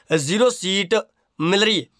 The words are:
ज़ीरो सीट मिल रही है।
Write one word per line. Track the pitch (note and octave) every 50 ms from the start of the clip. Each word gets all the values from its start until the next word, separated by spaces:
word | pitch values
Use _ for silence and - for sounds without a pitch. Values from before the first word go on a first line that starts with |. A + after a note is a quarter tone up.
| _ -
ज़ीरो | D#3+ D#3+ C#3 C#3+ F#3 G#3+ B3 B3
सीट | - - - - F#3+ G3+ G3 E3+ A3+ G#3+ - _ _ _ _ _ _ -
मिल | D#3 E3+ F#3 G3+ G#3+
रही | G#3+ G#3+ E3
है। | A2+ - _